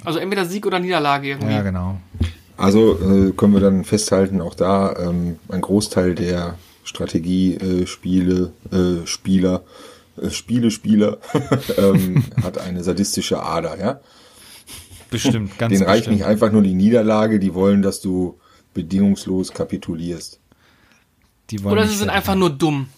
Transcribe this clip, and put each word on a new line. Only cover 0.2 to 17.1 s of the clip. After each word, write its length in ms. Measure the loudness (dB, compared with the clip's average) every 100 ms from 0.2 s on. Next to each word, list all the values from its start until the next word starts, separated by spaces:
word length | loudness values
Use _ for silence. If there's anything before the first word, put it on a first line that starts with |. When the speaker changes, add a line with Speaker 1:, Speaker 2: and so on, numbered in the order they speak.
| -4 -4 -4
Speaker 1:
Sieg 200 | -4 -2
oder 140 | -2
Niederlage 480 | -2 0 0 0 -2
irgendwie. 260 | -4 -2
Speaker 2:
Ja, 80 | 0
genau. 380 | -2 -2 -4 -8 -12 -6 -6 -6 _ 0
Speaker 3:
Also, 400 | 2 6 4 4
äh, 320 | 2 4 4
können 200 | 4 4
wir 60 | 6
dann 240 | 4 2
festhalten, 580 | 0 -2 2 2 2 0
auch 140 | -4 -2
da, 400 | 0 2 0 -2
ähm, 400 | -4 -2 -4 -6 -8
ein 120 | -6
Großteil 540 | 0 0 2 0 0 0
der 420 | -2 -2 -4 -10 -20 _
Strategie, 680 | -18 -10 -4 -4 0 0 0 0
äh, 300 | -2 -2 -4
Spiele, 680 | -8 -2 0 2 0 -2 -8 -4
äh, 340 | 0 0 -2 -6
Spieler, 560 | -10 0 2 2 -2 -8 -20 -20 -20 _ -10
äh, 120 | -8
Spiele, 400 | -8 -4 0 0
Spieler, 480 | -2 2 2 2 -2 -4
<laughs> 440 | -4 -2 -4 -2 2
ähm, 460 | 4 4 2 0 0
Speaker 2:
<laughs> 100 | -4
Speaker 3:
hat 140 | -4 -6
eine 260 | -8 -6
sadistische 600 | -4 -2 -2 -4 -4 -4
Ader, 340 | -4 -4 -6 -6
ja? 200 | -6 -6 _ -20 -20 -20 -20 -20 -20 -20 -20 -20 -8
Speaker 2:
Bestimmt, 480 | -2 0 0 -4 -4
ganz 140 | 0
Speaker 3:
Denen 100 | 2
reicht 220 | 4 2 2
Speaker 2:
bestimmt. 120 | 0
Speaker 3:
nicht 80 | 2
einfach 260 | 2 4
nur 120 | 4
die 100 | 4
Niederlage, 680 | 4 4 4 4